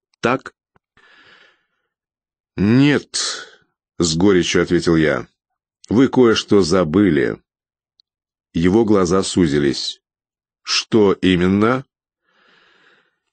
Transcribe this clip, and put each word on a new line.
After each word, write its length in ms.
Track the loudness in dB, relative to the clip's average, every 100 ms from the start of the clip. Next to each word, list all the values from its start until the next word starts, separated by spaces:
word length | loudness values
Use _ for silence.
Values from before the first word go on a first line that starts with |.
| _ _
Так?» 340 | -6 -6 -8 -20 _ _ _ _ _ _ _ _ _ _ _ _ _ _ _ _ _ _ _ -4
«Нет», — 920 | 0 2 2 0 -4 -8 -8 -10 -16 _ _ _ _ -6
с 180 | -4 0
горечью 460 | 2 2 0 -2
ответил 340 | 0 -2 0 0
я. 300 | 0 -2 -8 _ _ _ _ _ -4
«Вы 200 | 0 2
кое-что 540 | 2 2 2 0 0
забыли». 760 | 2 0 0 0 0 0 -2 -6 _ _ _ _ _ _ _ _ _ _ _
Его 320 | -2 2 2
глаза 380 | 2 0 0 -2
сузились. 800 | -2 -2 0 0 -2 -4 -8 -14 _ _ _ _ _ _
«Что 520 | -8 -8 -2 0 2
именно?» 720 | 0 0 0 0 0 0 -2 -8 _ _ _ _ _ _ _ _ _ _ _ _ _ _